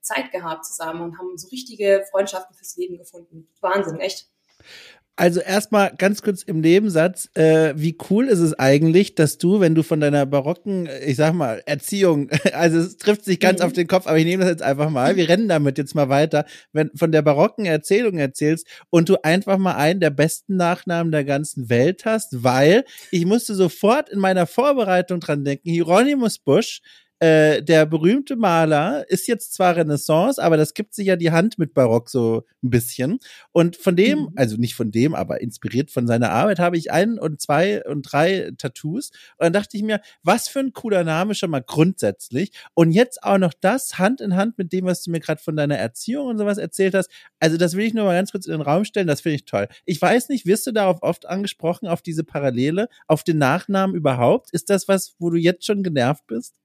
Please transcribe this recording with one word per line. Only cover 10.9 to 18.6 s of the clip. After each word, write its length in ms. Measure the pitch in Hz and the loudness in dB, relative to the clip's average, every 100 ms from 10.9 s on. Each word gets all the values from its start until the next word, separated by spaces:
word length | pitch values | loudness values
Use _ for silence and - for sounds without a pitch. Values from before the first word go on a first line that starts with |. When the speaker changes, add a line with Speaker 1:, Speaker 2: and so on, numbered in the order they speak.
| 135 135 | -8 -4
Speaker 2:
ich 100 | 131 | 0
sag 160 | 151 | 0
mal, 300 | 175 139 110 | 0 -2 -4
Erziehung, 640 | - 147 - 202 185 151 143 151 | -6 -8 -6 0 2 2 0 0
<laughs> 100 | - | -2
also 260 | - 170 165 | 2 2 2
es 180 | 175 - | 0 -4
trifft 260 | - 208 | 0 0
sich 160 | - 180 | 0 0
ganz 200 | 185 185 | 2 2
Speaker 1:
Mhm. 60 | 175 | 0
Speaker 2:
auf 60 | |
den 140 | - 175 | -2 0
Kopf, 200 | 190 - | 0 2
aber 120 | 160 | 2
ich 80 | 160 | 2
nehme 160 | 185 | 2
das 80 | 185 | 0
jetzt 120 | 165 | 0
einfach 280 | - 139 151 | -2 -2 -2
mal, 260 | 143 131 190 | 0 0 2
wir 100 | 165 | 2
rennen 180 | 180 220 | 2 2
damit 300 | 165 143 135 | 2 0 -2
jetzt 160 | 139 | -4
mal 160 | 160 139 | -2 0
weiter, 340 | 139 156 151 151 - _ | 2 2 0 -4 -10 _
wenn 160 | 151 151 | -2 -2
von 180 | - 165 | -2 0
der 100 | 160 | 2
barocken 420 | 151 143 196 - | 2 4 2 0
Erzählung 540 | 202 156 - 196 240 175 | -2 -2 0 0 0 -2
erzählst 480 | 139 - 151 165 | -4 -2 -2 -2